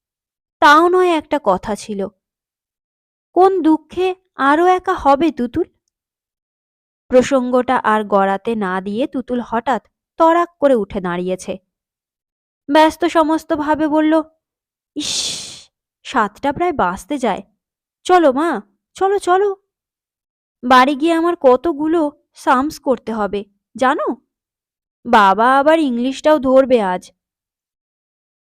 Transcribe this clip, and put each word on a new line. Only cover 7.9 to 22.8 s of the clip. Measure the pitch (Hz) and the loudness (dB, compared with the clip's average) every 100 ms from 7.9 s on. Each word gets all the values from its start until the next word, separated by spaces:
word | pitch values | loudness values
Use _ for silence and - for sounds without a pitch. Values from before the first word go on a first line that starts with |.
| 214 | -2
গড়াতে | 214 196 196 196 - | 0 0 0 -2 -4
না | 220 190 190 | -6 -4 -6
দিয়ে | 190 208 302 | -6 -6 -4
তুতুল | 277 - 247 | -6 -6 -8
হঠাৎ | 226 226 240 226 - _ _ - | -4 -6 -4 -6 -6 _ _ 0
তড়াক | 330 330 339 _ | 2 2 -2 _
করে | 285 | 2
উঠে | 247 196 208 | 2 0 -6
দাঁড়িয়েছে। | 180 175 180 185 - 185 _ _ _ _ _ _ _ _ _ _ - | -6 -6 -6 -6 -8 -14 _ _ _ _ _ _ _ _ _ _ 0
ব্যস্ত | 302 311 - | 2 2 0
সমস্তভাবে | 339 330 311 320 - 302 294 302 311 | -2 0 0 -2 -4 -6 -2 -2 0
বলল, | 302 311 320 311 _ _ _ _ _ _ | 0 2 0 -2 _ _ _ _ _ _
"ইস, | - - - - - - - - _ _ _ | -14 -10 -8 -8 -10 -14 -20 -20 _ _ _
সাতটা | - 254 202 - 277 | -6 -4 -4 -4 -6
প্রায় | 285 349 | -2 -4
বাজতে | 277 185 185 - 294 | -2 -4 -4 -8 -6
যায়। | 240 185 - _ _ _ _ _ | -4 -6 -10 _ _ _ _ _
চলো | - 359 311 | 0 2 4
মা, | 254 339 190 - _ _ | 0 -2 -4 -10 _ _
চলো, | - 381 403 | -6 -2 -2
চলো। | 349 370 403 392 _ _ _ _ _ _ _ _ _ _ | 0 0 0 -6 _ _ _ _ _ _ _ _ _ _
বাড়ি | 247 254 262 | 2 4 4
গিয়ে | 277 320 | 0 -2
আমার | 330 339 339 | 0 0 2
কতগুলো | 262 247 339 277 311 339 294 294 _ | 2 2 0 -4 -2 0 -2 -6 _
সামস | - - 254 294 - | -6 0 0 0 -6